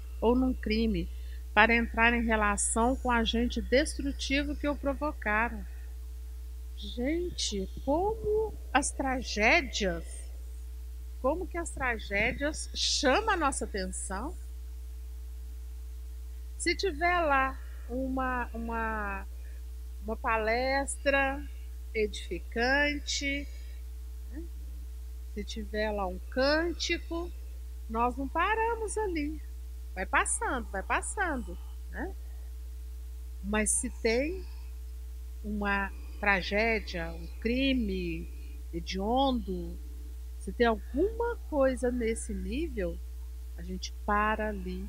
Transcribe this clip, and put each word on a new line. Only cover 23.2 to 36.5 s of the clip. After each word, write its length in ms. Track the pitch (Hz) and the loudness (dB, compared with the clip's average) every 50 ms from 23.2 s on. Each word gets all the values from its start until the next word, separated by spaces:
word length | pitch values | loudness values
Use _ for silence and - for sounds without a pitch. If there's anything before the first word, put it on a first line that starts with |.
| 277 277 277 285 285 - - - - - - - - - - - - - - - - - | 0 0 0 -2 -2 -6 -8 -8 -8 -8 -10 -8 -8 -8 -8 -8 -8 -10 -10 -10 -8 -8
né? 100 | 233 302 339 - - - - - - - - - - - - - - - - - - | -8 -8 -8 -8 -8 -8 -8 -8 -8 -8 -8 -8 -8 -8 -8 -8 -8 -8 -8 -6 -6
Se 100 | 208 196 | -6 -6
tiver 480 | - - 233 208 202 214 214 214 220 | -4 -6 -6 -6 -2 0 0 0 2
lá 160 | 208 208 196 | 0 0 0
um 120 | 180 185 185 - - | -2 -2 -4 -8 -4
cântico, 1000 | - 254 262 285 302 311 339 349 320 - - - 339 330 - - 330 339 349 349 - - - - - - - - - - - - | 0 2 4 4 4 4 2 2 0 -2 -2 0 0 -2 -2 -4 -4 -4 -4 -6 -6 -8 -10 -10 -10 -10 -10 -10 -10 -10 -8 -4
nós 260 | 220 226 240 247 233 | 0 2 2 2 2
não 140 | 262 277 262 | 0 -4 -2
paramos 680 | - 320 349 403 440 453 440 466 466 453 440 392 - | 2 2 2 4 4 4 4 2 2 0 -2 -2 0
ali. 440 | 427 427 381 339 311 294 302 311 302 - - - - - - - - - - - | 0 0 0 0 0 0 -2 -2 -4 -6 -8 -8 -8 -8 -10 -10 -10 -10 -8 -6
Vai 120 | 185 190 | -4 -2
passando, 640 | - 269 311 - - - - 466 403 294 247 214 - | 2 4 4 4 2 0 0 0 0 0 -2 -2 -2
vai 140 | - 190 185 | -4 -4 -2
passando, 720 | - 247 339 381 - - 427 381 339 285 247 202 175 175 - - - - - - - | 0 0 0 0 -2 -2 0 0 0 0 -2 -4 -6 -8 -8 -8 -10 -10 -10 -10 -8
né? 240 | 170 196 277 381 370 - - - - - - - - - - - - - - - - - - - - - - - - - - | -6 -6 -6 -6 -6 -8 -10 -10 -8 -8 -10 -10 -8 -8 -8 -8 -8 -8 -8 -8 -10 -10 -10 -10 -10 -10 -8 -8 -8 -6 -2
Mas 280 | 196 208 214 214 208 | 0 2 4 4 4
se 180 | - - - 233 - - | 2 2 0 -2 -2 0
tem 440 | - 226 226 247 285 320 381 381 - - - - - - - - - - - - - - - - - - - - - | 2 4 4 4 2 2 0 -4 -6 -8 -10 -10 -10 -10 -10 -8 -8 -8 -8 -8 -8 -8 -8 -8 -8 -8 -8 -6 -4
uma 480 | 208 214 202 202 202 202 196 196 190 - - - - - - | -2 -2 2 2 4 4 4 2 0 -2 -6 -8 -10 -6 2
tragédia, 880 | 208 208 196 185 165 - | 4 4 6 4 4 2